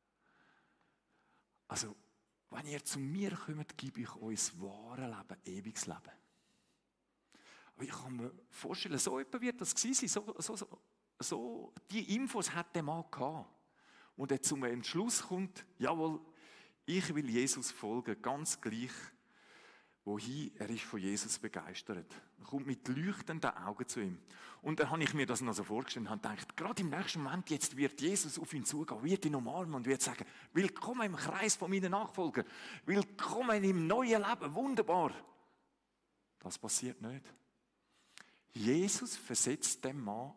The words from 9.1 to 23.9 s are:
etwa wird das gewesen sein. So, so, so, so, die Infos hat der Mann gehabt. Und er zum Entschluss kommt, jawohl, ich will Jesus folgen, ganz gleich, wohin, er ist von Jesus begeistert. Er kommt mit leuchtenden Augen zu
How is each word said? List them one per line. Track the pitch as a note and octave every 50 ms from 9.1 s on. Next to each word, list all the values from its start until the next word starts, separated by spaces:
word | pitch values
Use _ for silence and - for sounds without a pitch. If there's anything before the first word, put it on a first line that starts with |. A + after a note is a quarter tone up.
| - -
etwa | C#4 - - B3
wird | A#3+ B3 A#3+ -
das | F#3 - -
gewesen | - - A#3 C4 - C4 F#3
sein. |
So, | - G#3 G#3 G#3+ - -
so, | D#3+ - A3+
so, | G3+ G#3 - - - _ _ _ _ _ _ _ _
so, | B2+ - E3+ A3+ A#3 B3 A#3 - - - - - - -
die | F#3+ A3+ G3 - G3
Infos | A#3 C4+ B3 - G#3+ F3 - -
hat | E3+ E3+ - -
der | F3 D#3
Mann | C#3+ D#3+ E3 E3 -
gehabt. | - C#3+ B2+ C#3 D#3+ D3+ - - - _ _ _ _ _ _ - - - - - _
Und | - C3+ C3+ C#3
er | C3
zum | - - D#3 C#3 C3
Entschluss | A#2+ A#2+ B2 A#2 - - E3 G#3+ A#3+ A#3+ - -
kommt, | - F#3 F#3 G3 F#3 - - - - _ _
jawohl, | A#2+ - E3+ D#3+ D#3+ D#3+ D#3 D#3 - - - - - - - - - - _ _ _
ich | - E3 F#3+ F3+ - D#3
will | D3+ D3 B2+
Jesus | A2+ A#2+ B2+ C3+ - C#3 A#2+ -
folgen, | - - - G#2 A2 B2+ A#2+ A#2 G#2 - -
ganz | A#2+ C3+ C#3+ D#3+ - - -
gleich, | - A2+ G#2+ A2+ B2 B2+ - - - - - _ _ _ _ - - - - - - - - - - _ _ _ _
wohin, | G2+ G#2 G#2 G#2+ B2 B2 D3 D3+ - -
er | - A2 G#2
ist | A#2 G#2+ -
von | - - G#2
Jesus | F#2 F#2+ G2+ G2+ - A2 - -
begeistert. | - G#2+ - F2 D#2 E2 F#2 - - - G#2 F2 E2 - - - - - _ -
Er | -
kommt | - C#3 C#3 C3
mit | C#3 B2+ - - C3
leuchtenden | B2+ C#3+ E3+ G3 G3 G3+ - - D#3+ D#3+ - B2
Augen | - - F2+ G2 G#2 - B2
zu | -